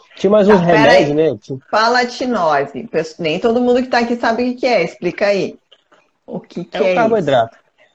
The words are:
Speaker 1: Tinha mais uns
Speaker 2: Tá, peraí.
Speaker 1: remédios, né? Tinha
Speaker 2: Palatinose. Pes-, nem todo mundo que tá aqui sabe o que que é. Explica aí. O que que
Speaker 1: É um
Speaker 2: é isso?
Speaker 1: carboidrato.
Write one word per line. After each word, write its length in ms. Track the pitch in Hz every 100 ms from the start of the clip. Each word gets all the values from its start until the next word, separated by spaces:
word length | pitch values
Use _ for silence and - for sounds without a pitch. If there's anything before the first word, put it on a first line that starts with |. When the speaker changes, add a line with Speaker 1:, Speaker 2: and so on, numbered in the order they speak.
| _ -
Speaker 1:
Tinha 140 | 196
mais 180 | 214 202
uns 120 | 196
Speaker 2:
Tá, 60 | 170
peraí. 380 | 170 - -
Speaker 1:
remédios, 120 | 143 147
né? 220 | 160 110
Tinha 160 | - 131 -
Speaker 2:
Palatinose. 1120 | 214 226 247 240 - 254 220 156 143 143 131 -
Pes-, 260 | 160 170 -
nem 200 | 160 175
todo 200 | 233 240
mundo 220 | 247 247
que 60 | 254
tá 100 | 240
aqui 180 | 233 240
sabe 260 | 247 226
o 40 | 247
que 140 | 247
que 60 | 254
é. 160 | 214
Explica 420 | 170 - 170 - 202
aí. 320 | 196 147 - _ _ _ _ _ _ -
O 120 | -
que 240 | - 170
que 120 | 180 -
Speaker 1:
É 40 |
um 40 |
Speaker 2:
é 40 | 190
isso? 60 |
Speaker 1:
carboidrato. 600 | 185 220 220 143 127 110 - _ _ _